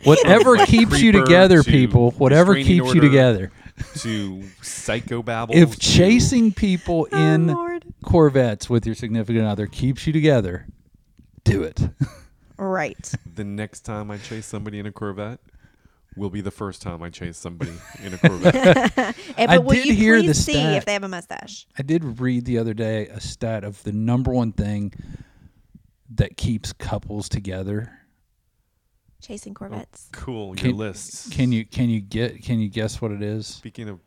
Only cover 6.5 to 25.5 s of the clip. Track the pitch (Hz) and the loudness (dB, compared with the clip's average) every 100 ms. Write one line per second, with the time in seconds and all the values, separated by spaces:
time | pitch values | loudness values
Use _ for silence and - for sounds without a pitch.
6.5 | - 208 175 - 170 - 403 156 160 - | 0 -2 -2 -2 -2 -2 0 2 2 0
7.5 | 349 339 349 - - - 175 151 135 120 | -2 -6 -10 -14 -16 0 4 4 4 0
8.5 | 104 - 120 113 110 113 113 101 113 107 | -2 -2 -2 -2 -8 -6 -6 -2 -2 -2
9.5 | 101 104 - 127 131 - 156 151 131 92 | -2 -6 -4 -6 -4 -4 0 2 2 0
10.5 | 87 - - _ _ _ _ _ - - | -8 -14 -20 _ _ _ _ _ -4 -2
11.5 | 98 160 - 165 - 143 - _ _ _ | -2 -2 -6 -6 -4 -8 -8 _ _ _
12.5 | - 196 185 143 - - - - 85 101 | -12 -6 -6 -6 -10 -12 -12 -12 -14 -10
13.5 | 101 107 - - 107 104 104 - 110 107 | -10 -12 -14 -12 -12 -10 -14 -14 -14 -12
14.5 | 107 104 104 104 - 104 98 104 127 _ | -12 -12 -12 -12 -12 -12 -10 -12 -14 _
15.5 | _ _ _ _ _ _ - 101 104 98 | _ _ _ _ _ _ -12 -10 -8 -10
16.5 | - 101 87 95 85 85 - 87 82 87 | -10 -12 -12 -14 -12 -14 -12 -14 -12 -16
17.5 | 85 85 85 - - - 180 170 - 180 | -12 -14 -14 -20 -18 -14 0 0 2 0
18.5 | 254 180 156 233 - 214 - - 247 220 | 4 4 4 2 -2 -6 -8 -12 -2 2
19.5 | 170 165 233 269 208 220 226 175 139 - | 2 4 0 2 2 4 4 4 0 0
20.5 | 285 - - - 202 196 180 - - - | 0 0 -2 -2 -6 -6 -12 -14 -16 -16
21.5 | - - - 139 165 151 117 127 123 120 | -20 -20 -12 -4 -4 -4 -4 -4 -2 -2
22.5 | 117 113 107 110 110 104 104 - - 113 | -4 -4 -4 -4 -6 -8 -12 -14 -10 -8
23.5 | 110 101 101 110 104 113 123 131 127 113 | -8 -10 -10 -8 -4 -2 0 0 -2 -4
24.5 | - 104 104 101 - - - - _ _ | -4 -6 -4 -8 -12 -18 -20 -20 _ _